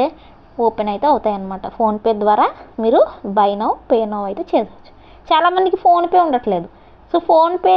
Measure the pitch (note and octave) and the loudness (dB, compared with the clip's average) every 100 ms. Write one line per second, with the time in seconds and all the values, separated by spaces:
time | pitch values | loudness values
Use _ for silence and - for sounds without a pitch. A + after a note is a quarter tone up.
0 | C#4+ - - - - - A3+ A3 G#3 G3+ | -2 -6 -20 -20 -18 -4 -2 -2 -6 -2
1 | D4 B3 G#3+ G3 F#3+ F#3+ - - A3 G#3 | 0 0 -2 -6 -8 -10 -12 -2 -2 0
2 | A3+ G#3 G#3 G#3+ F#4+ - - - A3+ D4 | -2 0 0 2 0 -4 -16 -4 0 2
3 | D#5 - G#3+ G3+ G3+ G3+ A#3+ A#4 - B3 | 2 -2 -4 0 0 0 -4 -6 -2 -2
4 | G#3+ G#3 G3 G#3 F4+ D4+ G#3 - - - | -2 -6 -8 -8 -4 -2 -4 -12 -20 -20
5 | - - - D#4+ F4 F4+ F#4 F#4+ F#4 F4 | -20 -20 -2 2 2 2 0 0 2 2
6 | E4+ F4+ E4 B3 A#3 F3+ E3+ - - - | 2 2 2 -2 -2 -4 -6 -16 -20 -20
7 | - E4+ E4+ D#4+ E4 F4+ F#4 | -6 -4 2 2 2 0 0